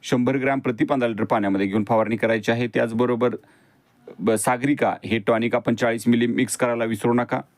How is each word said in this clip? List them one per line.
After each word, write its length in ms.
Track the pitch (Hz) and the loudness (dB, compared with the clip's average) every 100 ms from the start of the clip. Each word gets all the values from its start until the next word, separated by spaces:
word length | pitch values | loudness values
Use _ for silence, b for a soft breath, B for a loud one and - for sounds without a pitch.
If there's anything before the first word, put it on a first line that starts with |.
शंभर 340 | - 131 123 135 | 0 2 2 2
ग्रॅम 220 | 131 135 | 0 0
प्रति 260 | 131 113 | -2 -2
पंधरा 240 | 151 143 120 | 0 2 0
लिटर 160 | 107 | -2
पाण्यामध्ये 420 | 110 117 101 98 98 | -2 0 0 0 0
घेऊन 180 | 101 | 0
फवारणी 320 | 104 113 107 110 | 0 0 0 0
करायची 360 | 113 113 104 | 0 0 0
आहे. 140 | 117 123 | -2 -2
त्याचबरोबर 720 | - 117 113 123 120 123 - - b b b _ _ - - | 0 -2 0 0 2 0 -2 -12 b b b _ _ -20 -6
ब-, 140 | 98 | 0
सागरिका 640 | 110 - 123 135 143 110 - | 0 0 0 0 0 0 -2
हे 140 | 107 110 | -4 -4
टॉनिक 360 | 98 113 117 | 0 0 2
आपण 200 | 110 110 | -2 0
चाळीस 340 | 113 120 113 110 | 0 0 0 2
मिली 180 | 117 117 | 2 2
मिक्स 300 | 113 127 - | 0 -2 0
करायला 280 | 123 117 | -2 0
विसरू 300 | 113 113 120 | -2 -2 0
नका 260 | 120 123 127 - | 2 0 -4 -6